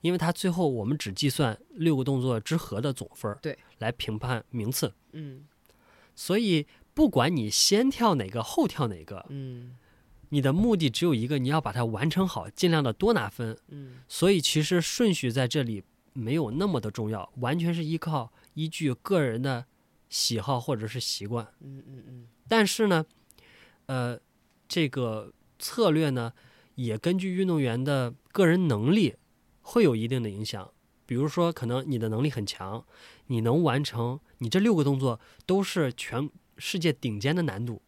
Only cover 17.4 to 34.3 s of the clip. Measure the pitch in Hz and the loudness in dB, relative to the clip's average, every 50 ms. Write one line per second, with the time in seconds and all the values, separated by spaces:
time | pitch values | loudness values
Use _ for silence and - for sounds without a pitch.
17.4 | 123 120 147 175 165 170 170 170 165 151 165 160 - 170 156 143 117 113 _ _ | -2 -2 0 0 0 0 -2 -2 -2 -2 -4 -4 -2 -2 -2 -2 -4 -6 _ _
18.4 | _ _ _ 151 156 160 160 - 160 143 127 - _ - 196 175 147 127 110 117 | _ _ _ -6 -6 -6 -6 -2 -2 -2 -2 -2 _ 0 2 2 2 2 0 -2
19.4 | 131 143 127 117 123 _ _ _ _ _ _ _ _ _ - - - - 120 110 | -2 -2 -4 -4 -6 _ _ _ _ _ _ _ _ _ -6 -2 -2 0 -2 -2
20.4 | 95 139 139 123 117 - 139 110 110 107 110 127 120 - - - 101 101 117 117 | 0 0 -2 -2 0 -2 -4 -4 -4 -6 -6 -6 -6 -6 -6 -6 -6 -6 -6 -6
21.4 | 110 - _ _ 147 139 135 135 127 - 135 127 - - 131 123 117 117 _ _ | -6 -8 _ _ -20 -18 -18 -18 -18 -18 -20 -20 -18 -18 -20 -20 -20 -20 _ _
22.4 | _ - 226 226 214 190 - - 220 208 185 160 156 _ _ _ _ _ - _ | _ 0 4 4 4 4 2 2 4 4 4 4 2 _ _ _ _ _ -20 _
23.4 | _ _ - - - - _ _ _ - 135 131 123 123 120 110 _ _ _ _ | _ _ -20 -20 -20 -20 _ _ _ -6 -4 -2 -2 -4 -4 -8 _ _ _ _
24.4 | _ _ _ _ _ _ - 180 160 139 - 139 123 117 110 107 104 95 - _ | _ _ _ _ _ _ -2 0 0 0 0 -2 -2 -2 -4 -6 -8 -12 -18 _
25.4 | _ _ _ _ - - - - 226 185 156 156 160 147 131 127 117 113 - _ | _ _ _ _ -12 -8 0 2 4 4 4 4 4 2 0 0 -2 -4 -6 _
26.4 | _ - _ _ _ _ _ - 127 117 107 107 - 165 180 190 185 190 180 185 | _ -20 _ _ _ _ _ -6 -4 -2 -2 -2 0 0 0 0 -2 -2 -2 0
27.4 | 190 185 170 156 139 123 - 135 131 143 143 131 127 120 123 - _ _ _ - | 0 2 2 2 2 0 0 0 0 0 0 0 0 -2 -6 -12 _ _ _ 4
28.4 | 196 165 170 190 185 160 123 104 110 131 185 220 196 120 - _ _ _ _ _ | 6 6 6 6 4 4 2 2 4 4 4 4 4 2 0 _ _ _ _ _
29.4 | _ _ _ _ _ - - 240 226 156 120 110 110 117 135 127 117 107 98 101 | _ _ _ _ _ 0 4 6 6 6 4 2 0 0 -2 -2 -2 -4 -6 -6
30.4 | 110 - - 101 92 - _ _ _ _ _ _ _ - 120 120 139 151 - 175 | -8 -8 -8 -10 -12 -14 _ _ _ _ _ _ _ -4 -2 -2 -2 0 0 0
31.4 | 170 170 156 - - 113 120 131 131 - 139 117 113 110 107 110 135 151 131 131 | 0 0 0 -2 -4 -2 -2 -2 -2 -2 -2 -2 0 -2 0 0 0 0 -2 -2
32.4 | 104 98 - - 95 95 104 117 - _ _ - - - - - _ _ 131 113 | -6 -6 -6 -8 -8 -8 -8 -10 -12 _ _ -20 -20 -20 -20 -20 _ _ -4 0
33.4 | 110 113 123 160 175 151 117 139 143 - - 117 117 120 127 131 _ _ | 2 2 2 4 2 2 2 0 -2 -2 -4 -4 -4 -4 -4 -8 _ _